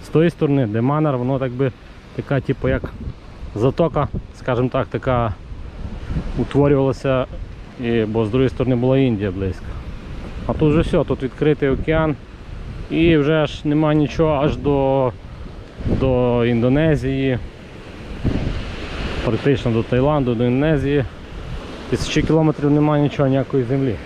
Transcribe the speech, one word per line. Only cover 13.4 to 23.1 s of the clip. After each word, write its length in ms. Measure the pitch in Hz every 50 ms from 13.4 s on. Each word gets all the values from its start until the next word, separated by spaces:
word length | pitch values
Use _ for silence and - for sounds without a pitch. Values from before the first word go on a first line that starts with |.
| 151
ж 160 | 139 - - -
нема 300 | 151 147 156 156 151 151
нічого 380 | 151 147 131 - - 165 156
аж 260 | 151 135 143 151 120
до, 540 | 120 - 143 143 139 135 135 135 139 131 123 - - - - - - - - - - - - - - - - - -
до 460 | 135 131 127 123 123 123 120 120 117
Індонезії, 960 | 120 120 117 113 127 131 147 160 160 151 127 120 131 135 135 135 135 127 113 - - - - - - - - - - - - - - - - - - - - - - - - - - - - - - - - - - - - -
практично 460 | 123 110 107 - 147 139 - - 127
до 120 | 113 113 110
Таїланду, 520 | - 123 123 131 143 151 147 135 123 120
до 100 | 110 123
Індонезії. 600 | 123 123 131 147 160 160 143 131 139 143 147 123 - - - - - - - - - - - - - - - - -
Тисячі 320 | 127 - - - - 156
кілометрів 500 | 147 - 156 160 156 156 147 - 139 143
нема 280 | 147 151 151 151 151 147
нічого, 300 | 147 139